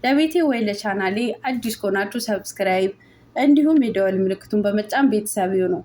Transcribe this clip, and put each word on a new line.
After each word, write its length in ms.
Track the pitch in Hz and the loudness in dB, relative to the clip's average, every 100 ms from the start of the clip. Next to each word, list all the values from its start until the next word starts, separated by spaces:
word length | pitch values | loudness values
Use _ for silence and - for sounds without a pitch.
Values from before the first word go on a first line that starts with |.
ለቤቴ 320 | 247 277 311 349 | 2 2 2 2
ወይ 180 | 311 233 | 0 0
ለቻናሌ 560 | 214 202 214 196 190 208 240 - | -2 -4 -4 -2 -2 -2 -4 -4
አዲስ 300 | 262 247 226 214 | -6 -4 -6 -4
ከሆናችሁ 440 | 202 196 202 240 | -2 -2 -2 -6
ሰብስክራይብ 720 | 220 196 - - 185 185 190 - - _ - - | -4 -6 -6 -4 0 0 0 -4 -20 _ -12 0
እንዲሁም 420 | 285 294 302 320 | 4 4 6 4
የደወል 360 | 233 190 190 190 | 2 0 0 0
ምልክቱን 420 | 190 190 - 214 | -2 -4 -4 0
በመጫን 460 | 202 208 214 262 277 | 0 -2 -2 0 0
ቤተሰብ 440 | 214 214 214 185 | 0 -2 -2 0
ይሁኑ። 200 | 190 185 170 | 0 0 -2